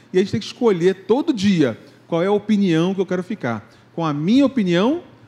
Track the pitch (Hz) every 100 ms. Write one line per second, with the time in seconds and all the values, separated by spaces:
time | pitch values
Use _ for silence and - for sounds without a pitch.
0 | _ 180 202 233 - - 240 180 180 190
1 | - 240 330 240 196 180 131 107 - -
2 | - 165 185 208 202 214 196 160 175 190
3 | 185 185 180 220 127 110 - _ _ -
4 | 165 147 160 247 277 269 185 170 220 339
5 | - -